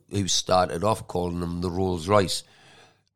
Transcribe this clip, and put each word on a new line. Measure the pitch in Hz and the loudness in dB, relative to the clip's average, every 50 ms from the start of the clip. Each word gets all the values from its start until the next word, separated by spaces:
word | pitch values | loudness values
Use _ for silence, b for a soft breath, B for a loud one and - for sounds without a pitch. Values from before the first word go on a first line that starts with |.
| _ - | _ -4
who | - 101 95 | -2 -2 0
started | 82 - - - - 92 92 90 - - 82 95 | 0 0 -2 0 2 2 4 2 2 0 -2 0
off | 107 110 - - | 0 0 -2 -4
calling | - - 90 90 87 87 87 | -6 -4 -2 -2 -2 -2 -4
him | 87 85 85 87 | -4 -4 -4 -4
the | 90 90 | -4 -2
Rolls | 85 92 95 92 90 85 78 | 0 0 0 0 -2 -2 0
Royce. | 92 104 104 92 80 - - - b b b b b b b b b b b b b _ | 4 4 4 4 4 -2 -6 -8 b b b b b b b b b b b b b _